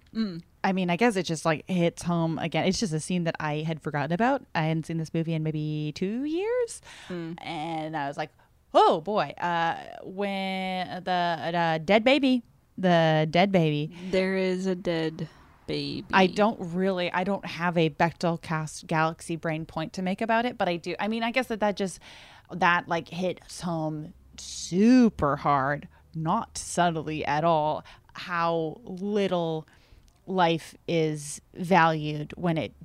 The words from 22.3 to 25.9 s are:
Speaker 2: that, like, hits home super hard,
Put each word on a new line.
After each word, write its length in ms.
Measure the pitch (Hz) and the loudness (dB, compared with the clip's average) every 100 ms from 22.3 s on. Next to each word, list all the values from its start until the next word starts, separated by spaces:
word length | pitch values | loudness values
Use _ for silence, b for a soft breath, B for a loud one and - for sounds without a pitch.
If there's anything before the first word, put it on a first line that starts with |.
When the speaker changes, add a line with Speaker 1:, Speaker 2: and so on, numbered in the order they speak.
| B B | B B
Speaker 2:
that, 380 | 170 180 175 - | 2 4 4 0
like, 180 | 170 143 | -4 -4
hits 520 | 170 185 - - - | -4 -4 -4 -12 -10
home 520 | 175 165 156 156 160 - - - | -6 -4 -4 -6 -10 -16 -20 -18
super 1000 | - - - 175 220 254 233 - 143 135 | -14 -12 -2 4 6 8 6 4 0 0
hard, 500 | 147 143 131 147 - | 2 2 2 -2 -8